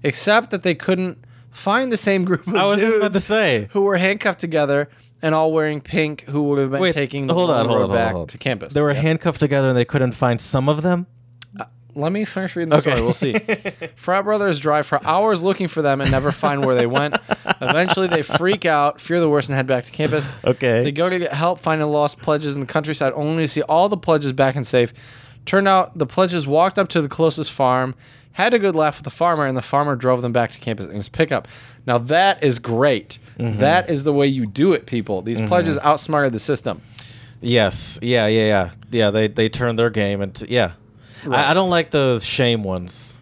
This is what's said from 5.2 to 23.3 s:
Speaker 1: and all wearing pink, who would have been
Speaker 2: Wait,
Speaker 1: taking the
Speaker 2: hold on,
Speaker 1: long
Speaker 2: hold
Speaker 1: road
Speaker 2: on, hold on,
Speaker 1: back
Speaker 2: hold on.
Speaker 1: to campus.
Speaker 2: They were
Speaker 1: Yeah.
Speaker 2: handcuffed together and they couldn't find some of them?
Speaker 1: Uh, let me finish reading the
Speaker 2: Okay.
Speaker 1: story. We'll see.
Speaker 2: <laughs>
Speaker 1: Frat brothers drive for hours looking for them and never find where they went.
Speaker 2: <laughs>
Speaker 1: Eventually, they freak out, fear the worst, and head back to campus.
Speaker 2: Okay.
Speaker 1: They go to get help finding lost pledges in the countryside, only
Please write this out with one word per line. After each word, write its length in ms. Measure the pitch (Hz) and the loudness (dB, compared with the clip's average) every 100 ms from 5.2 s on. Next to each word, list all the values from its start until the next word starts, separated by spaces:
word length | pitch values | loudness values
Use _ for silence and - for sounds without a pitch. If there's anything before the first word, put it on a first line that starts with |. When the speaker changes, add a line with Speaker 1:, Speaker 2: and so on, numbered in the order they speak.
Speaker 1:
and 140 | 160 | -2
all 180 | 156 160 | 2 2
wearing 300 | 160 156 151 | 2 0 -4
pink, 400 | - 160 151 147 - | -4 -2 -2 -4 -6
who 160 | 143 | -2
would 140 | 147 143 | 0 0
have 120 | 135 | 0
been 100 | 139 | 0
Speaker 2:
Wait, 140 | 185 | 0
Speaker 1:
taking 320 | 151 139 143 135 | 0 -4 -4 -2
the 80 | |
Speaker 2:
hold 160 | 170 180 | 0 2
on, 60 | 131 | 2
Speaker 1:
long 80 | 113 | 2
Speaker 2:
hold 120 | 110 | 0
Speaker 1:
road 40 | |
Speaker 2:
on, 40 | 95 | 2
hold 100 | 117 | 0
on, 40 | 113 | 0
Speaker 1:
back 60 | |
Speaker 2:
hold 100 | 90 | -4
on. 40 | 78 | -8
Speaker 1:
to 100 | - | -6
campus. 340 | 135 110 - | -4 -4 -4
Speaker 2:
They 80 | 143 | 0
were 100 | 147 | 0
Speaker 1:
Yeah. 80 | 139 | 0
Speaker 2:
handcuffed 380 | 156 160 170 143 | 0 0 -2 0
together 280 | 147 139 135 | 0 2 2
and 80 | 123 | 2
they 80 | |
couldn't 280 | 120 139 127 | 0 0 0
find 280 | - 127 117 | 0 0 0
some 280 | - 135 135 | -2 0 0
of 120 | 151 | 0
them? 240 | 175 175 180 _ - - - - | 0 -2 -4 _ -20 -16 -16 -12
Speaker 1:
Uh, 60 | - _ - | -16 _ -14
let 160 | 143 151 | -4 -4
me 120 | 202 214 | -2 -4
finish 280 | 190 190 175 | -6 -6 -4
reading 120 | 165 | 2
the 60 | 151 | 4
Speaker 2:
Okay. 140 | 147 | 4
Speaker 1:
story. 100 | 123 | 0
We'll 120 | 117 | 0
see. 180 | - 139 202 214 220 196 - 160 | 0 0 -2 -2 -4 -6 -10 -16
Speaker 2:
<laughs> 80 | - | -8
Speaker 1:
Frat 280 | - 190 | -2 0
brothers 340 | 202 214 202 151 | 0 0 0 0
drive 280 | 147 151 143 | 0 0 0
for 140 | 143 - | -2 0
hours 360 | 170 220 190 | 2 2 2
looking 260 | 180 190 175 | 0 0 -2
for 120 | - | 0
them 200 | 147 139 | 0 2
and 80 | 139 | 2
never 200 | 131 143 | 2 0
find 340 | 139 151 143 135 | 0 -2 0 2
where 80 | |
they 120 | 123 120 | 2 2
went. 280 | 131 147 - - - | 0 0 -4 -4 -6
Speaker 2:
<laughs> 220 | - - | -4 -4
Speaker 1:
Eventually, 460 | - 147 185 - 185 | 0 0 0 0 0
they 120 | 165 | 0
freak 440 | 139 156 180 202 170 | 0 0 0 0 0
out, 340 | 151 143 - | 2 0 -2
fear 200 | - 175 | -2 0
the 80 | 165 | 2
worst, 180 | 147 139 | 2 0
and 80 | 135 | -2
head 100 | 131 | 0
back 180 | 127 | -2
to 80 | - | -2
campus. 380 | - 151 151 139 - | -4 -2 -2 -4 -4
Speaker 2:
Okay. 380 | - 127 127 113 | -2 0 2 2
Speaker 1:
They 100 | 135 | 0
go 160 | 143 180 | 0 -2
to 100 | 185 | 0
get 140 | 175 | -2
help 280 | 139 170 180 | -2 -2 0
finding 280 | 165 156 151 | -2 0 0
lost 300 | 147 147 - | 0 0 -2
pledges 360 | - 151 151 | -2 -2 -2
in 60 | 139 | -6
the 60 | 127 | -4
countryside, 460 | 160 147 147 135 | -4 -4 -2 -2
only 300 | 139 151 | -2 -2